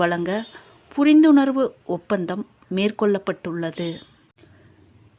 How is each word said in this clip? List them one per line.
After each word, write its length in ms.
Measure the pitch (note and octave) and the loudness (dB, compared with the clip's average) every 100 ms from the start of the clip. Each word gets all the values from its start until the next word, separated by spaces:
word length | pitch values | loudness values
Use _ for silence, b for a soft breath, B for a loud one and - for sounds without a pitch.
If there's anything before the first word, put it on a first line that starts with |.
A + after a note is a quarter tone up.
வழங்க 300 | F3 F3 E3+ G#3 A#3 b b b _ - | -2 -2 -4 -6 -8 b b b _ -2
புரிந்துணர்வு 720 | D4 D4+ D#4 C#4+ C4+ C4+ C4 - - F3 | 4 6 6 6 4 0 -4 -6 -8 -8
ஒப்பந்தம் 480 | - G3+ E3+ F#3+ - _ - F#3 | -4 -6 -4 -8 -10 _ -8 -4
மேற்கொள்ளப்பட்டுள்ளது. 1120 | G#3 G#3 G#3 F#3+ G3 E3+ F3 E3+ E3 D#3+ E3+ E3 - _ _ _ b b b b b _ _ | -2 -2 -2 -2 -4 -8 -8 -8 -8 -8 -10 -10 -18 _ _ _ b b b b b _ _